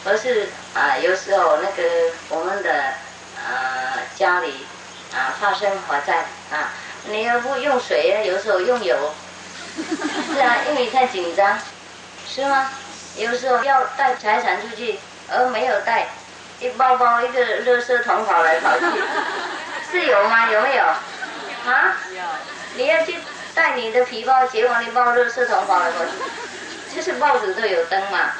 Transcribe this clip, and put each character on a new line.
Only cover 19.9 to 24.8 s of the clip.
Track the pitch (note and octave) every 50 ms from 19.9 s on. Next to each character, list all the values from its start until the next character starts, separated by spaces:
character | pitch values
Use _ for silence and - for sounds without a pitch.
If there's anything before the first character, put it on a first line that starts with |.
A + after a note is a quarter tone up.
是 | - F4+ E4+
有 | D4 A3+ G3+ G3+ G3
吗？ | - A3+ A3+ G#3+
有 | G#3+ G#3+
没 | G#3+ C#4 C#4
有？ | - -
啊？ | - - - - - - - - - - - - - - - - A#3 B3+ D4+ - F#4+ F#4 - - F#4 F#4 F4+ F4+ - - - - - D4+ - - - -
你 | A#3 B3+
要 | C#4+ D#4+ D#4+ D#4+
去 | E4+ F4 E4+ D#4+ - - - - - -
带 | D#4+ E4 D4+ C4+
你 | B3+ A3+ A3+
的 | A3 B3 B3
皮 | B3 B3+ A3 G#3+
包， | A#3+ C4 B3+ B3+
结 | B3 A3 A3 A3+ B3
果 | A#3+ A#3